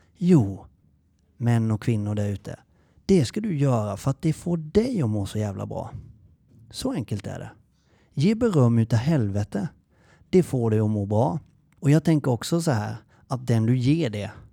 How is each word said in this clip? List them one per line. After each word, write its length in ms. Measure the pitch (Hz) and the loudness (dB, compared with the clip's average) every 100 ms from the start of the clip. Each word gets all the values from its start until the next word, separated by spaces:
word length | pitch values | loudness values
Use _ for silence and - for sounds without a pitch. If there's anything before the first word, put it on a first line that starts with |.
| _ - | _ -2
Jo, 480 | 175 175 98 95 - _ _ _ _ _ _ - | 4 6 4 -2 -14 _ _ _ _ _ _ -4
män 340 | 120 117 113 | 0 2 2
och 100 | 104 | 0
kvinnor 340 | - 110 104 104 | 0 -2 -2 -2
där 120 | 104 | -4
ute. 320 | 98 - - _ _ _ _ - | -4 -10 -16 _ _ _ _ 2
Det 200 | 190 120 | 2 2
ska 160 | - | -2
du 160 | 220 156 | -4 0
göra 400 | 139 120 107 95 | 0 0 -2 -4
för 140 | - | -4
att 100 | 135 | -2
det 120 | 165 | -2
får 240 | 156 - 170 | -4 -4 -6
dig 440 | 156 202 240 233 | 0 0 2 0
att 80 | 120 | 0
må 160 | 104 95 | -2 -4
så 120 | 107 | -4
jävla 280 | 107 98 104 | -4 -6 -8
bra. 260 | 87 - - - - - _ _ - - | -8 -10 -14 -18 -20 -20 _ _ -20 -20
Så 200 | - 262 | -8 -6
enkelt 360 | 247 107 104 - | -6 -6 -6 -8
är 120 | 92 | -12
det. 120 | 104 - _ _ _ _ _ | -14 -18 _ _ _ _ _
Ge 220 | - 160 220 | 0 0 2
beröm 440 | 240 170 120 117 | 2 4 4 4
utav 200 | 113 113 | 2 0
helvete. 680 | 127 160 104 98 104 202 185 - _ _ _ _ _ | 2 0 0 -2 -4 -6 -8 -10 _ _ _ _ _
Det 140 | 185 | 2
får 280 | - 131 117 | 2 0 0
dig 80 | 110 | 2
att 100 | 107 | 2
må 160 | 107 101 | 0 0
bra. 340 | 104 135 170 - _ _ _ | 2 0 -2 -10 _ _ _
Och 100 | 139 | 2
jag 140 | 151 | 4
tänker 280 | 165 156 135 | 4 2 2
också 300 | 120 - 170 | -2 -2 -2
så 100 | 165 | 0
här, 240 | 113 107 113 - _ - | 0 -2 -8 -16 _ -10
att 200 | 127 123 | -6 0
den 180 | 117 110 | 2 2
du 120 | 127 | 2
ger 320 | 123 160 143 | 2 2 0
det 220 | 104 101 - - | -4 -8 -12 -20